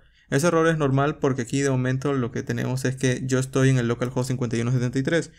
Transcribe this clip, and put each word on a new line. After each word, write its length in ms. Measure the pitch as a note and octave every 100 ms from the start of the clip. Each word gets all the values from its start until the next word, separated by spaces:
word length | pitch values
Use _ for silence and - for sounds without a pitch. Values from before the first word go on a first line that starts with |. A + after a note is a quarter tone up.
| _ _ -
Ese 160 | C#3 F3
error 220 | E3 D#3+
es 100 | D#3+
normal 400 | C#3+ C3+ C#3+ D3+
porque 240 | C#3+ C3
aquí 180 | A#2 C#3
de 100 | C#3
momento 420 | C3 B2+ C3 C#3+
lo 180 | C#3 A#2
que 140 | A#2
tenemos 400 | A#2+ A#2 A#2+ C3
es 100 | C3
que 260 | C3 C3 B2+ C3
yo 140 | B2+
estoy 280 | C3 C3+ C3+
en 100 | C3
el 100 | A#2
localhost 400 | A#2+ B2 B2+ B2+
cincuenta 280 | B2 A#2+ A#2
y 40 |
uno 100 | A#2
setenta 260 | B2+ B2 C3+
y 20 |
tres 300 | C3+ E3 -